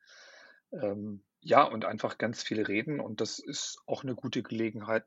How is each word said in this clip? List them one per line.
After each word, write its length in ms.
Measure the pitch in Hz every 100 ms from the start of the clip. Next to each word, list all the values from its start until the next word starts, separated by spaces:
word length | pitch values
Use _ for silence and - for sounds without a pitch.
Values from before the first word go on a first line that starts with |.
| - - - - - - _
Ähm, 500 | - 104 104 104 101 _ _
ja, 240 | - 113
und 200 | 151 113
einfach 320 | - 110 113 -
ganz 260 | 113 120
viele 260 | - 110 101
reden. 320 | 101 139 147
Und 200 | 104 110
das 180 | 110 -
ist 440 | - 147 - -
auch 180 | - 131
eine 120 | 135
gute 280 | 123 123 131
Gelegenheit, 640 | - 113 113 107 104 110